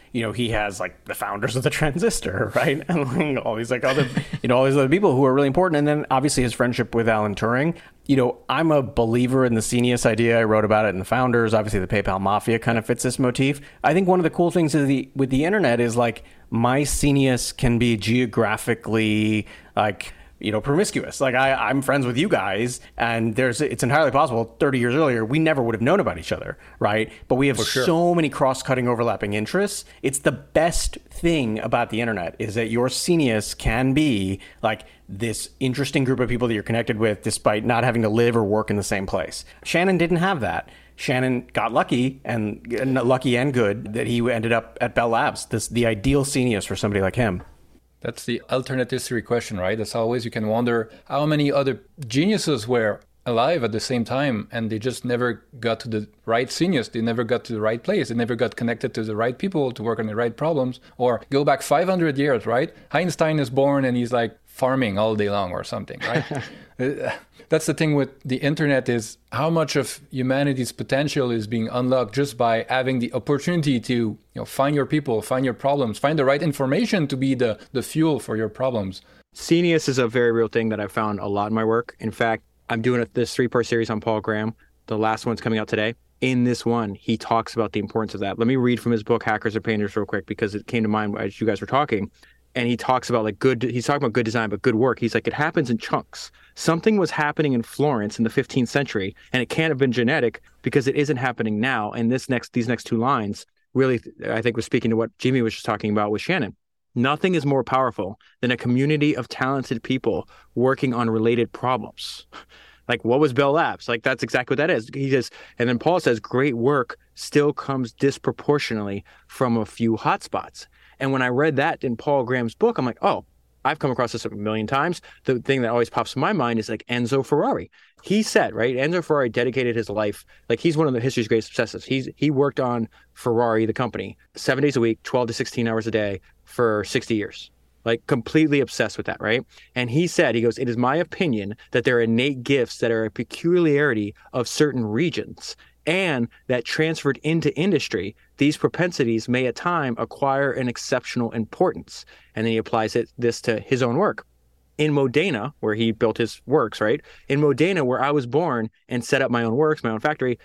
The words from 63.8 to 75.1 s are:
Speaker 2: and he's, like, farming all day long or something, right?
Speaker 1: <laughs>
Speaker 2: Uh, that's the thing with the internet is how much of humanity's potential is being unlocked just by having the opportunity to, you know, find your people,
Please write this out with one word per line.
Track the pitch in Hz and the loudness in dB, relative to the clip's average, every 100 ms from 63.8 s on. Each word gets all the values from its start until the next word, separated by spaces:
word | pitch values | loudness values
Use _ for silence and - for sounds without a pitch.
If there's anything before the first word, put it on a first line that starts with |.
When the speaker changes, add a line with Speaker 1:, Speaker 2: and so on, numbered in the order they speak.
Speaker 2:
and | 131 123 | 2 0
he's, | 117 | 0
like, | 123 117 - _ | 0 0 -4 _
farming | - 127 135 117 98 | -2 0 2 0 2
all | 110 107 | 0 2
day | 101 | 0
long | 101 92 | 0 -2
or | 90 | -6
something, | 90 113 - - | -8 -8 -10 -8
right? | - 123 - 143 - | -4 -2 -2 -6 -8
Speaker 1:
<laughs> | - - - | -14 -16 -6
Speaker 2:
Uh, | 131 143 127 - - - - | -4 -4 -6 -8 -14 -20 -2
that's | 156 - | -2 0
the | |
thing | 147 160 143 | 0 2 2
with | 135 - | 0 -4
the | 135 127 | -4 -2
internet | 139 160 147 131 131 | 0 0 2 2 2
is | 120 110 - _ | -2 -4 -12 _
how | 113 151 | -4 0
much | 165 151 | 0 0
of | 151 127 - - | 0 -2 -6 -10
humanity's | 131 127 135 143 131 120 | -4 0 2 0 0 -4
potential | - 127 135 147 151 127 | -6 -2 0 0 0 0
is | 117 107 | -2 -2
being | 117 113 | -2 -2
unlocked | 123 127 131 117 | -2 0 0 0
just | 139 143 120 | -2 -2 0
by | 117 113 - | 2 2 0
having | 127 131 131 | 0 0 0
the | 120 | -2
opportunity | 127 - 143 170 175 147 123 | -4 -2 -2 0 0 2 0
to, | - | 0
you | 123 110 104 _ 120 | 0 -2 -4 _ -12
know, | |
find | 110 - 139 147 | -6 0 2 2
your | 131 | 0
people, | 151 139 | 0 0